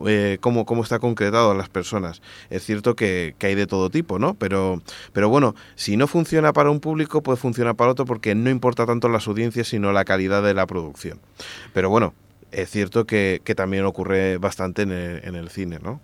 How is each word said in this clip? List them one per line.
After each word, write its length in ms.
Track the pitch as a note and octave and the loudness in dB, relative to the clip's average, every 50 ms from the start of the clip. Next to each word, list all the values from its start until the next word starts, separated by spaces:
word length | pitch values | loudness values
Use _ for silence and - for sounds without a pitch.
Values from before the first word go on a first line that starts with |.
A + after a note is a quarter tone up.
| - G2+ | 0 0
eh, 300 | G#2+ G#2 G2+ G2+ G2 F#2+ | 2 2 2 0 -2 0
cómo, 260 | - B2 A#2+ A#2 G#2+ | 0 0 2 2 0
cómo 160 | - A#2+ A#2 | 0 -2 -2
está 180 | A2+ - B2 A2 | 0 -2 -2 -2
concretado 520 | - B2 A2+ - G#2+ G2+ G#2+ A2+ A#2 G#2+ | 0 -2 0 0 -2 0 2 4 4 4
a 20 | G2 | 4
las 120 | F#2+ G2 - | 2 -2 -4
personas. 540 | - F#2+ F2 - - G#2 F#2 E2+ E2+ - _ - - - - - | -6 -6 -4 -2 -4 -4 -4 -4 -8 -12 _ -20 -20 -20 -14 -8
Es 140 | - F#2 - | -8 -8 -4
cierto 320 | - G#2+ G#2 G#2 B2 A#2 | -4 -4 0 0 0 0
que, 400 | - A#2 G2+ F#2 F2+ F2 D#2+ C2 - | 2 0 0 0 0 -4 -6 -6 -2
que 100 | - G2 | 0 0
hay 80 | G2 | 2
de 120 | G2 G2+ F2+ | 2 0 0
todo 220 | - F#2+ F#2+ F#2 | 2 0 0 2
tipo, 280 | - D#3+ E3+ - F#2+ F#2 | 0 -2 -2 -2 -2 -2
¿no? 180 | A2+ D#3 G3+ | 0 -2 -2
Pero, 460 | - A2 F#2+ G2 G2 F#2+ F#2+ F#2 E2+ - - - - - - | -2 -4 -2 0 0 0 0 -2 -4 -6 -12 -18 -18 -18 -6
pero 160 | _ G2+ G2+ G#2 | _ 2 2 4
bueno, 260 | A#2+ C#3+ C#3 A2+ G#2 - - - - | 4 4 4 4 0 -2 -14 -20 -14
si 220 | - - - G#2 A2 | -10 -4 -2 2 2
no 100 | C3+ C#3+ | 2 2
funciona 460 | - F3 E3 - E3 D#3+ D#3 D3+ C#3+ | 2 0 0 2 2 4 4 4 4
para 180 | D3+ D3 D3 | 4 4 4
un 80 | D3 D3 | 2 0
público, 420 | - D#3 D#3+ D#3 D#3 D3 - D3+ | 0 -4 -2 -2 -2 0 0 -2
puede 140 | D3 C3+ B2+ | 0 0 -2
funcionar 400 | B2 - B2+ A2+ A#2 A#2+ A#2 A2+ | 0 0 -2 0 0 0 0 2
para 160 | - A#2+ B2 | 2 2 2
otro, 140 | B2+ B2 C3+ | 2 2 -2
porque 280 | B2 B2 A2 - A2 G2+ | -2 -4 -2 0 0 0
no 160 | G#2+ A#2 B2+ | 2 2 2
importa 360 | C3+ B2 A#2+ B2+ A2+ - A#2 | 0 2 0 0 2 2 0
tanto 240 | A2+ A#2+ A#2+ A#2+ A#2+ | 0 0 2 2 2
las 180 | A#2 A2 - A2+ | 2 2 0 -2
audiencias, 400 | G#2 G#2+ A2+ A#2+ A2 A#2+ A2+ - | -2 -2 -2 -2 -2 -4 -4 -2
sino 240 | - G#2+ G2+ G2+ | -2 -2 0 2
la 140 | G2 G2 F#2+ | 2 2 2
calidad 360 | - G2 F#2+ F#2+ F#2+ G2 G2+ | 2 0 0 2 2 2 2
de 120 | G2+ G#2 G2 | 2 2 2
la 140 | F#2+ F#2+ F2+ | 2 0 0
producción. 520 | F#2 F2+ E2 D2+ C#2+ - - F2 D#2+ - _ _ _ - - - - - - - - | -2 -6 -6 -6 -12 -12 -12 -12 -12 -14 _ _ _ -20 -18 -18 -16 -18 -18 -4 -2
Pero 160 | F#2+ F#2 F#2+ | 0 2 4
bueno, 240 | G2+ A#2 A2 F2 - _ _ _ _ _ - _ | 4 2 2 0 -4 _ _ _ _ _ -20 _
es 180 | - G2+ F#2 - | -6 -6 -6 -4
cierto 360 | - G#2+ G2+ F#2 - A#2 A2 | -2 -2 -2 0 0 0 0
que, 340 | - A2+ G#2+ G2 F#2+ F#2 - - | 2 2 2 2 2 0 -2 -2
que 100 | - G#2+ | -4 -2
también 300 | - F#2+ F#2+ G2 F#2+ G2 | -2 -2 -2 0 0 0
ocurre 520 | G2 F2 - - - F#2+ F#2+ F#2+ F#2+ F#2 F2+ | -2 -2 -4 -2 0 0 2 2 0 0 0
bastante 440 | F2+ G2 - - F#2+ F#2 F2+ - | -2 -4 -2 -2 -6 -6 -2 -2
en 100 | G#2+ G2 | -2 -2
el, 300 | F#2 F2+ F2 F2 F2 D#2 A1+ | -2 -4 -6 -8 -8 -10 -10
en 120 | - F2+ | -10 -10
el 120 | E2+ E2 E2+ | -10 -12 -10
cine, 320 | - G2 G2 F2 E2+ D2+ | -8 -8 -6 -6 -8 -8
¿no? 200 | C#2+ F2 B2 D3+ | -10 -10 -10 -12